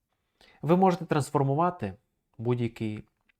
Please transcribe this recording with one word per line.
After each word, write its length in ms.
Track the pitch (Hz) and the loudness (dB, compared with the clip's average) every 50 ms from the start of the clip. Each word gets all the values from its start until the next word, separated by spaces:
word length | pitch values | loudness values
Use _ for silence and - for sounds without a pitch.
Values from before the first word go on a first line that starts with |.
| _ _ _ _ _ _ _ _ _ _ _ _ | _ _ _ _ _ _ _ _ _ _ _ _
Ви 140 | - 147 170 | 0 2 4
можете 280 | 185 190 190 175 175 165 | 4 6 4 4 2 -2
трансформувати 880 | - 160 151 135 - - 143 135 135 139 151 175 180 180 - - 98 92 - _ _ _ _ _ _ _ - | -2 -2 -2 -2 0 0 0 2 2 0 0 0 -2 -2 -4 -8 -8 -10 -10 _ _ _ _ _ _ _ -6
будь-який, 680 | 113 120 123 120 120 110 - - 113 107 107 107 - _ _ _ _ _ _ _ | -2 -2 -2 -2 -2 -6 -6 -6 -8 -8 -8 -10 -14 _ _ _ _ _ _ _